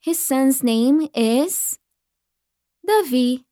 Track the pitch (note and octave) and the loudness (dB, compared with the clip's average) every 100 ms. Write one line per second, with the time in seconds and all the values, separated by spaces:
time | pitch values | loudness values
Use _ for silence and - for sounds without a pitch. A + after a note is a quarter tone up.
0 | - E4 - C4 C4+ C4+ B3 A3+ B3 D4+ | -4 -4 -2 0 2 2 0 0 2 2
1 | D#4 - A3+ A#3+ E4 - - - _ _ | 0 -2 0 0 -2 -4 -8 -10 _ _
2 | _ _ _ _ _ _ _ _ F4+ G#4+ | _ _ _ _ _ _ _ _ 0 0
3 | E4 B3+ B3 B3+ _ | 2 0 0 -2 _